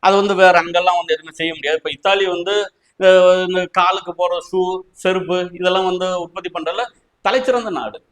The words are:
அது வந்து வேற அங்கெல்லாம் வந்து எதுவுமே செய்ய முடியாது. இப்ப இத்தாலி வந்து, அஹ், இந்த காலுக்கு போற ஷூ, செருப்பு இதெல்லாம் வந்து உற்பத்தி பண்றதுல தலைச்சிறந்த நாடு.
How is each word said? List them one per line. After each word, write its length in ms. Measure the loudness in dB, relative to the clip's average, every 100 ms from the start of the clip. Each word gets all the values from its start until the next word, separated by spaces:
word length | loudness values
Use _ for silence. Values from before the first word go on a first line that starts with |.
அது 140 | 4 2
வந்து 180 | 2
வேற 200 | 4 6 6
அங்கெல்லாம் 380 | 2 0 0 0
வந்து 180 | -2
எதுவுமே 200 | -6 -6
செய்ய 180 | -8 -8
முடியாது. 240 | -6 -4 -4
இப்ப 120 | -4
இத்தாலி 360 | -4 0 0 0
வந்து, 280 | -4 -2 -2 -4 _ _ _
அஹ், 400 | 4 6 6 4 2
இந்த 140 | -4 -2
காலுக்கு 480 | 0 0 0 -6
போற 240 | -4 -4 -4
ஷூ, 220 | -6 -4 -4 -6 -10
செருப்பு 460 | _ -4 -2 -2 -4 -4
இதெல்லாம் 320 | -4 -2 0
வந்து 360 | -2 -2 -4 -6
உற்பத்தி 300 | -8 -12 -10
பண்றதுல 340 | -8 -8 -6 -8 _ _ _
தலைச்சிறந்த 460 | -2 -2 0 -2 -2
நாடு. 280 | -8 -8 -12 _